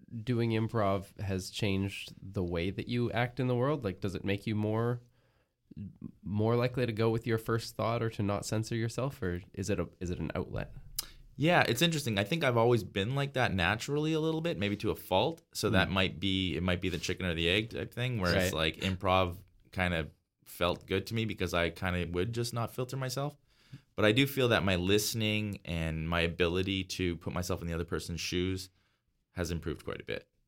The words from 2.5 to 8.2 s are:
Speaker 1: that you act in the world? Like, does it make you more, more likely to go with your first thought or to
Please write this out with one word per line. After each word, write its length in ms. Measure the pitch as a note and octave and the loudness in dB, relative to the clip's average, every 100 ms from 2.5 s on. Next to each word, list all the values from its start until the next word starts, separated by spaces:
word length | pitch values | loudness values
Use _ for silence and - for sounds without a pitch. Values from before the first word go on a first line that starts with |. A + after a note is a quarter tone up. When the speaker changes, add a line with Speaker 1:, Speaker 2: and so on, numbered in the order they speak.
| E2+ F#2 | 0 -2
Speaker 1:
that 180 | G2 - | -4 -4
you 240 | A#2+ A#2 | -2 0
act 280 | A2+ B2 B2 | 0 -2 0
in 80 | B2+ | 0
the 80 | A#2+ | 2
world? 280 | C3+ D3+ | 2 0
Like, 160 | G#2 F2+ | -4 -4
does 140 | G2+ | -4
it 100 | - | -4
make 220 | F#2+ G2+ A2+ | -2 -2 0
you 80 | G#2+ | 0
more, 460 | G#2+ A2 A#2+ A#2+ - _ _ _ _ _ _ - G2+ - - - | 0 0 0 -2 -6 _ _ _ _ _ _ -14 -14 -14 -16 -12
more 320 | E2+ G#2 A2 A#2+ | -6 0 2 2
likely 300 | B2 B2+ A#2+ | 0 0 -2
to 60 | |
go 160 | G#2+ A2+ | 2 2
with 180 | A2+ A#2+ | 2 0
your 100 | A2+ | -2
first 360 | - A#2 - - | 0 -2 -2 -4
thought 260 | A2 A#2 | -2 0
or 60 | A2+ | -2
to 120 | - | 0